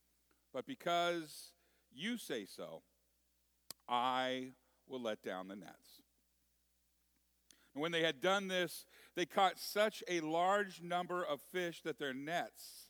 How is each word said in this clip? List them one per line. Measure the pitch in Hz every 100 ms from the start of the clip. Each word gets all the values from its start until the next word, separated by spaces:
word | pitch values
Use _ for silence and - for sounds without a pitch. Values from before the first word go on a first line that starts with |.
| _ _ _ _ _
But | 131 127
because | 131 175 175 175 170 156 - - _ _ _ _
you | 127 208 240
say | - 127 98
so, | - 82 80 - _ _ _ _ _ _ _ _ - -
I | 120 127 127 131 131 131 - _ _ -
will | 131
let | 117 110
down | 113 92 95
the | 101
nets.' | 80 - - - _ _ _ _ _ _ _ _ _ _ _ _ _ _ _ - _
And | 135
when | 165
they | 170
had | 165 135
done | 175 202 190
this, | 185 170 - - - - -
they | 175
caught | 202 185 170
such | - 208 214 - -
a | 175
large | 156 165 180 208 196 170
number | 170 175 170 180
of | 160 143
fish | - 180 170 160
that | 165 -
their | 143
nets, | 131 147 170 113 - - -